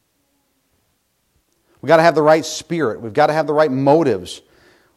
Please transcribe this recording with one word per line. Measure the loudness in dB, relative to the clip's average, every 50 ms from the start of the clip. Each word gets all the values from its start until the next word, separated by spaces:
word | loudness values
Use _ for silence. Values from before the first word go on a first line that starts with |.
| _ _ _ _ _ _ _ _ _ _ _ _ _ _ _ _ _ _ _ _ _ _ _ _ _ _ _ _ _ _ _ _ _ _ _ _
We've | 0
gotta | 2 4 4 4
have | 4 2
the | 2 2
right | 2 2 2 0
spirit. | -4 -12 -14 -10 -8 -6 -4 -4 -4 -6 -8
We've | -10 -8 -2
gotta | 0 0 0 0
have | -2 -4
the | -2 0
right | 0 0 0
motives. | -2 -2 0 2 2 2 2 0 -2 -4 -6 -12 -16 -20 -20 _ _ _ _ _ _ _ _ _ _